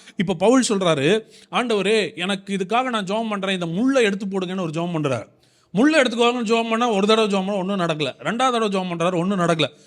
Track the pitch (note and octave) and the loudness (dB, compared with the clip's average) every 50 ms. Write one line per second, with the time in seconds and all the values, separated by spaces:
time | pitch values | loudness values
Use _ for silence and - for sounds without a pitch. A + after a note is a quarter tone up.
0 | - - - - F#3 F3 F#3 D#3+ F#3 A3 C4 C4 A3+ - G#3+ G3 F#3+ E3+ D#3 C#3+ | -20 -10 -6 -4 -4 -2 -2 2 4 4 4 4 4 2 0 0 0 0 2 2
1 | C3+ D#3+ G#3 A3 A3 - - - - - G3+ G3+ B3+ A#3 A3 G3+ F3+ G3+ A3 A3 | 2 2 2 0 -2 -6 -18 -20 -12 -6 -4 -4 -2 0 0 0 0 0 0 0
2 | F#3+ C#3+ - D#3+ F3 G3 G3+ F#3+ - - G3 F#3 F#3+ F3 A3 A#3+ C4 C4 A#3 G#3+ | 0 -2 -6 -6 -6 -4 -6 -6 -6 -6 -6 -4 -4 -2 -2 -2 0 0 -2 -4
3 | G3 F3+ G3+ A3+ A#3 A3 G#3 G3 F#3+ G3 F#3+ F3+ F3 E3 E3 F#3+ B3 C4 C#4 C4 | -4 -4 -4 -4 -4 -4 -4 -4 -4 -4 -4 -4 -4 -4 -2 0 0 2 2 2
4 | A#3 G3+ G3 G3 A3 F#3+ G3 F#3+ F#3 F3 F#3 F#3+ F3+ D#3+ D3 E3 E3+ F3 E3+ D#3 | 2 2 0 -2 -4 -6 -4 -4 -4 -4 -4 -4 -4 -4 -4 -4 -4 -4 -2 -2
5 | D3 C#3 B2+ A2 G2 - _ _ _ _ _ _ _ _ - F#3 C4 D4+ D#4+ D#4 | -2 -2 -2 -4 -6 -10 _ _ _ _ _ _ _ _ 0 2 4 4 6 4
6 | B3+ B3 A#3 A3+ A#3 A#3 B3 B3 A#3 G3+ A3+ A#3 A3+ A3+ A3+ A3+ B3 A#3+ G#3+ G3 | 2 2 2 2 2 2 2 0 0 0 0 0 0 0 0 0 0 0 2 2
7 | G3 G#3 A3 A3 A3 G#3 G3 G3 F#3 G3 G#3 G3 F3+ F#3+ G3+ F#3+ E3+ E3 D#3+ D#3 | 2 4 4 4 2 2 0 -2 -2 -2 -2 -4 -2 -2 -2 -2 -2 -2 -2 -2
8 | D#3 G#3+ - - B2 D#3 G#3 A#3+ C4 B3+ A#3+ A3+ A3+ G#3 G3 F#3+ F#3 F3+ E3+ E3 | -4 -4 -6 -6 -4 -4 -2 0 0 0 2 0 0 0 0 -2 -2 -4 -2 -2
9 | E3 F3+ F#3 E3 E3+ G3 G3+ F3+ E3+ E3 E3+ - C#3+ - - - - | 0 0 0 0 0 0 0 2 2 2 2 2 0 -2 -4 -8 -20